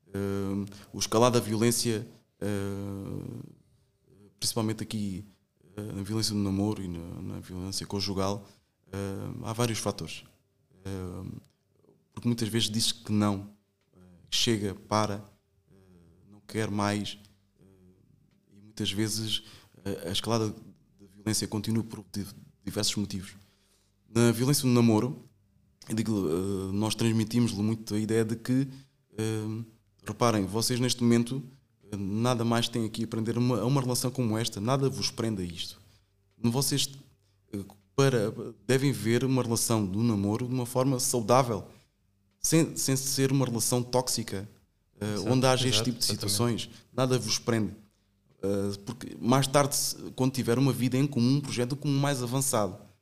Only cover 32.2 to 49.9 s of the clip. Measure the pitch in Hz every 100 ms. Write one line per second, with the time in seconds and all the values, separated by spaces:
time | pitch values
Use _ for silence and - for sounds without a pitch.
32.2 | 120 120 117 117 120 123 110 110 110 113
33.2 | 113 120 123 120 110 139 127 123 127 123
34.2 | 120 110 117 - 107 139 135 101 92 -
35.2 | 113 104 90 85 - - - _ _ _
36.2 | _ _ 117 123 139 139 - - - _
37.2 | _ _ _ 101 92 - _ - 139 123
38.2 | 104 113 113 113 - 131 139 110 104 120
39.2 | 131 131 113 113 - 113 101 98 120 107
40.2 | 101 107 123 127 120 127 131 127 - 127
41.2 | 107 123 123 104 - - _ _ _ _
42.2 | _ _ - 160 156 - - 135 - -
43.2 | 131 139 123 117 - 127 120 127 127 -
44.2 | 107 98 101 - _ _ _ _ 104 104
45.2 | 104 127 131 127 127 107 117 113 - 104
46.2 | 104 101 120 104 - - _ - 131 127
47.2 | 104 - - 113 101 98 - _ _ _
48.2 | _ _ 95 101 101 98 - - - -
49.2 | 107 131 135 143 143 - -